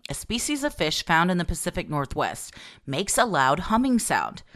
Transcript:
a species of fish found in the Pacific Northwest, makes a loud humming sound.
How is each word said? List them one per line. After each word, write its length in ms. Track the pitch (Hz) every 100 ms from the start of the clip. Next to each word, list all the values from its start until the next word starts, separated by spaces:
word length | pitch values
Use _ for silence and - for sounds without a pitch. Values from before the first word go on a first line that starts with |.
| -
a 60 |
species 500 | 139 - 233 - 294
of 100 | 294
fish 300 | - 156 -
found 260 | - 160 175
in 80 | 180
the 60 |
Pacific 460 | 170 165 175 185 -
Northwest, 640 | 147 135 151 104 - - - - - -
makes 320 | 139 202 -
a 60 |
loud 360 | 233 156 131 151
humming 380 | 180 226 262 240
sound. 440 | - 110 58 - -